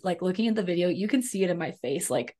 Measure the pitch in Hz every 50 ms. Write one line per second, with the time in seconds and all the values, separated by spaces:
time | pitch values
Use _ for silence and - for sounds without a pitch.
0 | - 185 175 - 180 185 180 196 226 226 220 220 190 180 175 175 175 180 175 175
1 | 202 208 - 254 247 - - 190 190 180 170 170 165 135 - - - 131 143 -
2 | - - - 135 123 - -